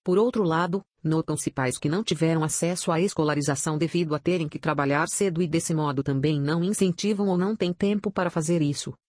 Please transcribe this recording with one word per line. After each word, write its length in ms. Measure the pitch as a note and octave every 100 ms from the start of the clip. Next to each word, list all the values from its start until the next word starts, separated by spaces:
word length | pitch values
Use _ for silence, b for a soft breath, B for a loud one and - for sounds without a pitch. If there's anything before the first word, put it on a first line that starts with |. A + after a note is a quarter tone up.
por 140 | - F3+
outro 260 | A#3+ A3+
lado, 380 | F3+ D#3+ F3+ G3 - _
notam-se 480 | D#3 D#3+ D#3+ D3+ -
pais 260 | - C3 B2
que 120 | D3
não 140 | F3
tiveram 400 | A3+ E3 D#3+ D#3+
acesso 480 | D#3 - E3+ F3+ -
à 80 | D#3+
escolarização 800 | G3 - D3+ D3 C#3+ C#3 - D3+
devido 380 | D#3+ F3 E3 D3
a 40 |
terem 280 | - F3+ D3+
que 100 | D3+
trabalhar 500 | - D3 C#3 C#3+ E3
cedo 340 | - G3 E3
e 60 | F3
desse 260 | E3 E3
modo 280 | D#3+ D3+ C3+
também 380 | C#3 C3+ D3 D3+
não 240 | C#3+ E3+
incentivam 640 | F3+ G#3 F#3+ E3+ G3+ G3+ G3+
ou 100 | F3+
não 180 | F#3 A3+
têm 180 | F3+
tempo 360 | F3 G3+ G#3 G3+
para 200 | G3 F3
fazer 320 | E3+ D#3 E3+
isso, 320 | D3 C#3 - -